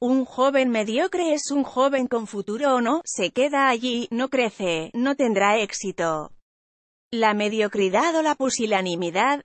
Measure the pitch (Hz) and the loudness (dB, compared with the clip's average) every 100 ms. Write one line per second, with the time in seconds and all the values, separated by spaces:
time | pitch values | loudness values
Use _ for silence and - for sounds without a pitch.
0 | 247 262 254 - 254 277 262 226 214 226 | 0 2 0 0 2 2 2 0 0 0
1 | 359 359 339 294 - 277 262 - 269 269 | -2 0 0 0 -2 -2 -2 0 0 2
2 | 254 233 220 208 196 220 285 254 233 311 | -2 -4 -4 -8 -6 -2 0 2 2 0
3 | - - 180 247 285 277 269 240 247 240 | -4 -4 -2 0 0 2 2 2 0 -2
4 | 240 233 262 262 226 - 190 160 160 233 | -4 -4 -2 0 0 -2 -2 -2 -4 -2
5 | 254 277 254 196 202 220 208 - 196 180 | -2 0 2 2 2 2 0 -6 -6 -2
6 | 170 156 151 - _ _ _ _ _ _ | -2 -2 -6 -16 _ _ _ _ _ _
7 | - 233 220 208 208 220 208 208 190 196 | -8 0 2 2 0 0 0 2 2 2
8 | 320 320 311 294 269 - 220 190 185 170 | 2 2 0 0 -2 0 0 0 0 -2
9 | 175 170 247 285 | -2 0 0 0